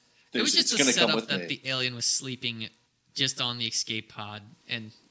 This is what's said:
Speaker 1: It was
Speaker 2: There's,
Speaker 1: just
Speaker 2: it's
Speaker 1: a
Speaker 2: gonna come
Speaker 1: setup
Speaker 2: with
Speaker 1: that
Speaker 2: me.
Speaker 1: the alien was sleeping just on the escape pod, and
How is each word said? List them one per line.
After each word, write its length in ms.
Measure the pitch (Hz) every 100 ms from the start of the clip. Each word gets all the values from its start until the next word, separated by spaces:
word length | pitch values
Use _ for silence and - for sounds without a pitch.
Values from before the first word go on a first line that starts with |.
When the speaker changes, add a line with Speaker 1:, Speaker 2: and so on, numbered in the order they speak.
| _ _ _
Speaker 1:
It 80 | -
was 120 | 294
Speaker 2:
There's, 140 | - -
Speaker 1:
just 60 |
Speaker 2:
it's 0 |
Speaker 1:
a 40 | 233
Speaker 2:
gonna 160 | 135
come 160 | 226 170
Speaker 1:
setup 60 | 156
Speaker 2:
with 120 | -
Speaker 1:
that 100 | 143 85
Speaker 2:
me. 60 | 139
Speaker 1:
the 40 | 135
alien 260 | 131 127 120
was 100 | -
sleeping 640 | - 135 123 123 117 110 _ _ _ _ -
just 260 | 135 -
on 160 | 123 120
the 80 | 113
escape 440 | - - 110 110
pod, 340 | - 104 104 104 160 -
and 240 | 123 107 - _